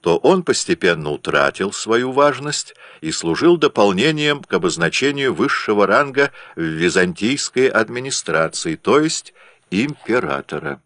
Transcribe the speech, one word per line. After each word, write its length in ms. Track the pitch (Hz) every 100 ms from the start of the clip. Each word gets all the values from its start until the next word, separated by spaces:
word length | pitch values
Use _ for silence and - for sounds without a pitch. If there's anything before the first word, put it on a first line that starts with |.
то 160 | 87 85
он 260 | 139 185
постепенно 680 | 175 - - 90 92 82 76
утратил 640 | 73 - 73 69 - 95
свою 380 | - - 113 127
важность 640 | 131 143 131 147 147 - - - -
и 100 | 80
служил 440 | 78 82 82 151 175
дополнением 880 | - - 104 95 131 156 147 147
к 100 | -
обозначению 800 | 95 87 78 82 - 135 139 135
высшего 540 | 85 135 - - 104 98
ранга 460 | 110 143 131 139 - - -
в 40 |
византийской 1080 | 82 80 87 87 90 82 104 139 - - 131
администрации, 1040 | 110 110 120 131 127 - 80 80 - -
то 240 | 80 - 131
есть 340 | 156 - - _ - _ _
императора. 1120 | 92 - - - 117 95 69 - 76 73 69